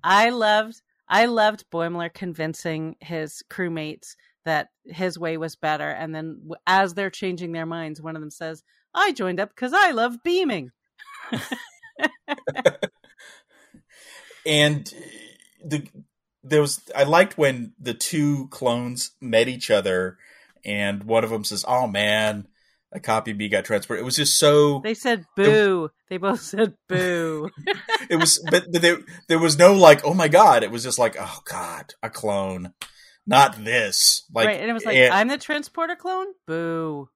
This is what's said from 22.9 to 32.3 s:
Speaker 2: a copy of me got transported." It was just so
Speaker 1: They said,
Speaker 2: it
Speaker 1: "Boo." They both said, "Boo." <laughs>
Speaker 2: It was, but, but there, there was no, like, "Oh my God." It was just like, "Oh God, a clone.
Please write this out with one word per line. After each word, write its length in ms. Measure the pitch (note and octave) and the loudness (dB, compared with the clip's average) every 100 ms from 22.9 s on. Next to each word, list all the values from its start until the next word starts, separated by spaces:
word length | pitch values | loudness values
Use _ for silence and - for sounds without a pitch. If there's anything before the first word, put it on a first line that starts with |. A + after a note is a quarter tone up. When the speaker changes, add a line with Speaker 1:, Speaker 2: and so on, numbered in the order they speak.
Speaker 2:
a 60 | - | -12
copy 320 | - A2 A2+ | -2 -2 -2
of 60 | G#2 | -6
me 120 | G#2 | -2
got 160 | G2+ G2 | -2 0
transported." 360 | G#2 - G#2 | -4 -4 -8
It 40 | B2 | -4
was 100 | D3+ | -2
just 220 | C#3+ - | 0 4
so 420 | D3+ D3 D3 C#3+ | 6 6 4 2
Speaker 1:
They 120 | G#3+ | -4
said, 280 | A3 C4 A#3 | -4 -2 -4
Speaker 2:
it 40 | E3 - | -6 2
Speaker 1:
"Boo." 540 | G3+ G#3+ G#3 F#3 D#3 _ _ | 4 6 4 0 -4 _ _
They 80 | F#3 | -6
both 240 | F#3+ A#3 | -4 -4
said, 340 | - G3 A3 - _ | -6 -2 -2 -4 _
"Boo." 640 | F#3 F3+ F3 E3 D#3 D#3+ - | -2 -2 -2 -4 -6 -10 -10
<laughs> 20 | - G4 - A4+ C4+ | -6 -6 -4 -6 -2
Speaker 2:
It 80 | E3+ | 0
was, 220 | D#3+ - E3 | 2 2 2
but, 160 | E3+ F3 | 0 0
but 100 | E3+ | 2
there, 180 | E3+ E3+ - - - | 2 2 -6 -20 0
there 120 | E3 | 2
was 180 | E3 D3 | 2 8
no, 160 | F3 | 8
like, 320 | G3 E3+ D3 D3 | 10 10 10 6
"Oh 80 | |
my 140 | F3+ D#3+ | 0 4
God." 340 | E3 G#3 B2 | 8 8 6
It 80 | G#2 | 2
was 120 | A#2 | -6
just 160 | B2 A#2 | -6 0
like, 160 | A#2 - | 0 -2
"Oh 200 | - - - | -12 -14 -14
God, 480 | - - - - - | -12 -12 -14 -18 -12
a 60 | A2+ | -12
clone. 640 | - A2 | -6 -4